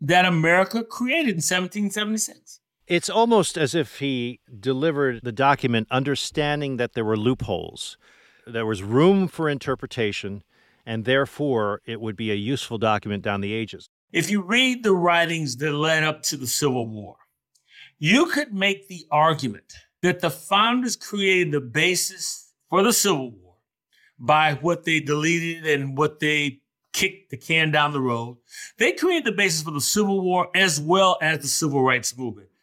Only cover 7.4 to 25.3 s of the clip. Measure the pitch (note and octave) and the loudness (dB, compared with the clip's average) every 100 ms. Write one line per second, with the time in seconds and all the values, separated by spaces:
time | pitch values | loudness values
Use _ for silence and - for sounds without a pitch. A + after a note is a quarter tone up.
7.4 | A2 F2 E2 - - - _ _ _ _ | -2 -6 -6 -12 -14 -14 _ _ _ _
8.4 | - A2+ A2 G#2 G2 A#2+ E3+ G3 F#3 - | -10 -6 -4 -4 0 4 6 4 2 -2
9.4 | D#3+ C#3 - B2+ C3 - G#2+ G2 G2+ G2+ | -4 -2 -4 -6 -6 -4 -4 -4 -8 -12
10.4 | - _ _ _ - A2+ A2 C3+ C#3 - | -16 _ _ _ -8 -6 0 2 0 -2
11.4 | D3 A#2+ G#2 G#2 - A2+ A2 G2+ A2 G#2 | -2 0 0 -4 -8 -8 -8 -6 -4 -4
12.4 | G#2 C#3 - A#2 A2 G#2 G#2+ G2+ G#2 G2+ | -2 -4 -6 -2 0 0 -2 -6 -4 -4
13.4 | G2+ A2 A2 F2 - _ _ - D#3 G#3 | -4 -6 -8 -12 -20 _ _ -4 -2 -2
14.4 | F3+ A#3 C4 B3 A3+ F#3 F3 E3+ E3 E3 | 0 0 0 0 2 2 4 2 2 -2
15.4 | D3 A#2+ D3+ D3 D#3 D#3+ D#3 D#3 - D3 | -4 -4 -4 -2 0 2 0 -2 -6 -6
16.4 | B2 - C#3+ B2 A#2 G#2+ G2+ - _ _ | -6 -2 -2 -2 -6 -10 -14 -18 _ _
17.4 | _ _ _ - - _ D3+ A3+ E4+ C#4 | _ _ _ -20 -20 _ 2 4 4 0
18.4 | C#4+ G3+ G3 G3 - F3+ - D3 D#3+ D#3 | -4 0 0 0 -6 -18 -2 2 4 2
19.4 | C3 G2+ _ - _ _ F3+ F3+ E3+ - | -4 -8 _ -20 _ _ -2 0 -2 -4
20.4 | - G3 A3+ B3 B3 - - G#3 G3 F#3 | 0 2 2 2 -2 -6 -8 -2 2 2
21.4 | E3+ D3 C3 A2+ F3 F3 - F#3 - - | 2 -2 -2 0 2 2 -2 -6 -10 -10
22.4 | - _ _ F#3 G3 A3+ G3+ D#3 B2+ G#2 | -16 _ _ 2 4 4 2 0 -2 -12
23.4 | - _ _ _ _ _ _ _ A#2+ D3+ | -20 _ _ _ _ _ _ _ 2 4
24.4 | D#3 C#3 D#3+ E3+ E3+ D#3 C3+ D3 D#3 | 4 2 0 0 0 0 2 0 2